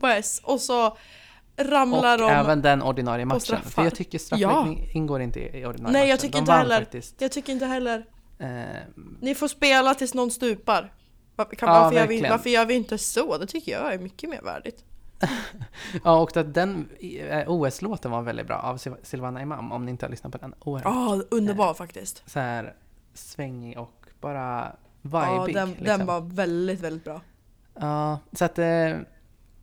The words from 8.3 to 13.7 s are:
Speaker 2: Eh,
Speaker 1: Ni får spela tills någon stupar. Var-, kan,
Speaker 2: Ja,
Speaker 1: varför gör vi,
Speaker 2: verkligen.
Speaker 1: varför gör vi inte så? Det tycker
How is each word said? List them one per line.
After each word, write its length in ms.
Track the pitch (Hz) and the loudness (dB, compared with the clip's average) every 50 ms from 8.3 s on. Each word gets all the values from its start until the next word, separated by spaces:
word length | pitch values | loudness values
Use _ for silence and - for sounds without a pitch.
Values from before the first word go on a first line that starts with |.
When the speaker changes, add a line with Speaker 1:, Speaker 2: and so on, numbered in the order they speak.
| - - | -16 -12
Speaker 2:
Eh, 100 | 160 131 123 120 117 - - - - - - - - - - - | -10 -10 -8 -8 -10 -10 -10 -12 -14 -16 -18 -20 -20 -18 -14 -6
Speaker 1:
Ni 140 | - 262 277 | -4 -4 -2
får 140 | - 294 285 | -2 -2 -4
spela 460 | - - 294 277 269 262 262 262 269 | -2 2 4 6 6 6 6 4 4
tills 200 | 269 269 240 - | 2 0 -4 -2
någon 160 | 254 247 240 | -2 -2 -2
stupar. 640 | 233 - 254 240 214 202 - - 214 180 180 202 - _ _ _ _ _ _ _ _ | -2 -2 -2 -2 -2 -2 0 0 0 0 0 -4 -12 _ _ _ _ _ _ _ _
Var-, 80 | - 214 | -6 -6
kan, 240 | - - - 240 170 | -6 -6 -2 4 8
Speaker 2:
Ja, 120 | 165 165 | 10 10
Speaker 1:
varför 160 | 165 160 160 | 10 8 6
gör 60 | 160 - | 6 4
vi, 120 | 214 226 | 4 2
Speaker 2:
verkligen. 160 | 226 - - 220 | 2 2 2 2
Speaker 1:
varför 180 | 226 226 247 | 2 2 2
gör 160 | 240 226 226 | 4 4 4
vi 80 | 226 247 | 4 2
inte 240 | 254 220 - 220 208 | 0 0 -2 -4 -6
så? 400 | - - - 233 294 320 180 151 | -4 -2 -2 0 0 0 -2 -4
Det 80 | 175 | -4
tycker 260 | 196 - 330 - - | -6 -8 -8 -6 -6